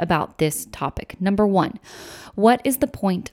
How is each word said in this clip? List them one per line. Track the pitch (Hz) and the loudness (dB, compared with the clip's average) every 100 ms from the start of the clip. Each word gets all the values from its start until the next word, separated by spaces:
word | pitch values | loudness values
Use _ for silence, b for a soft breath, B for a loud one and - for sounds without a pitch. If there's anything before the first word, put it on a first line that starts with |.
about | 170 160 - - | 0 0 -2 -2
this | 156 - - | -2 -2 -10
topic. | - 139 - - - | -6 -6 -6 -12 -4
Number | 185 196 208 | 0 2 4
one, | 190 - - B B B B B | 4 0 -4 B B B B B
what | - 214 240 | 2 4 4
is | 277 262 | 0 0
the | 277 | -2
point | - 196 180 - | 0 -2 -2 -4